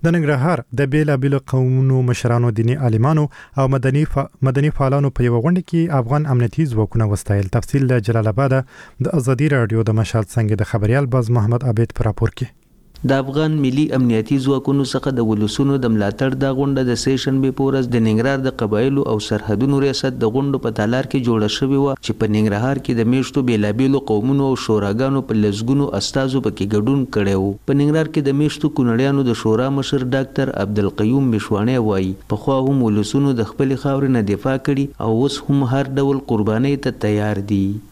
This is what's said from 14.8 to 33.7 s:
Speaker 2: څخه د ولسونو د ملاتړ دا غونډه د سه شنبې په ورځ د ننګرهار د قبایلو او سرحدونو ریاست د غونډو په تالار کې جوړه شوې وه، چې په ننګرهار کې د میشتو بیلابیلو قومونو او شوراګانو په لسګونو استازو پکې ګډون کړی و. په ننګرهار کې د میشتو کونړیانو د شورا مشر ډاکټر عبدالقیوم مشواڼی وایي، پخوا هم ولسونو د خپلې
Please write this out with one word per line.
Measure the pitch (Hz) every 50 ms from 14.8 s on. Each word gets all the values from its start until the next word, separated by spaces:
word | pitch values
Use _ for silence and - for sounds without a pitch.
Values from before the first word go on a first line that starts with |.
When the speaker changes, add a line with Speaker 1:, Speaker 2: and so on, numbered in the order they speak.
| 139 123
Speaker 2:
څخه | - 135 - 143 123 120
د | 117 110
ولسونو | 110 104 107 104 - - 139 139 139 139
د | 127 120 113
ملاتړ | 107 101 98 107 110 135 135 127 131 135
دا | 139 135 127
غونډه | 139 139 139 135 131 123
د | 120 110
سه | - 131 135 131 -
شنبې | 139 135 135 131 131 127 -
په | 135 135
ورځ | 135 135 131 120 117
د | 120 113
ننګرهار | 110 110 110 117 135 139 135 131
د | 131 127 -
قبایلو | 120 104 107 104 117 135 139 139 139 -
او | 113 107 104
سرحدونو | - 107 107 - - 107 98 123 135 143 139 135
ریاست | 139 131 - - 135 127 123
د | 117 110 110
غونډو | 131 139 139 139 131 -
په | - 143 -
تالار | 107 104 117 127 135 -
کې | - 139 127 117
جوړه | 117 110 107 107 -
شوې | - - 131 139 139
وه، | 139 143 135 - -
چې | - - -
په | 110 107 107
ننګرهار | 107 107 110 101 101 113 127 139 131 123
کې | - 131 117
د | 113 110
میشتو | 123 135 131 131 - 147 135 123
بیلابیلو | 120 107 104 104 104 113 135 135 135 139 135 -
قومونو | 110 104 101 127 139 139 139 135
او | 131 120 -
شوراګانو | - 110 107 101 101 101 113 131 135 135 139 127 -
په | 113 110
لسګونو | 104 104 101 101 110 117 135 139 143 135 107 101
استازو | 95 - - 135 135 135 127 135 120 110
پکې | - - 95 98 107
ګډون | 104 104 117 139 143 131 120 - 107
کړی | 101 98 98 95
و. | 95 101 101 104 - -
په | 139 143
ننګرهار | 143 147 151 160 160 151 156
کې | 156 143 139
د | 139 139
میشتو | 151 151 143 - - 151 147 -
کونړیانو | 131 120 117 113 131 139 139 139 139 123
د | 117 - -
شورا | 147 147 110 127 135 139 139
مشر | 135 - - 139 127 127 127
ډاکټر | 135 135 135 - - 139 131 - - 101
عبدالقیوم | 101 104 104 104 98 - - 107 107 123 139 139 131 113
مشواڼی | 107 101 - 113 98 104 117 131 127 113 107
وایي، | 104 95 95 92 95 - - - 107
پخوا | 101 - - 135 135 131
هم | 131 139 139 127 110
ولسونو | 107 104 104 - - 139 139 139 135 117
د | 113 -
خپلې | - - 143 135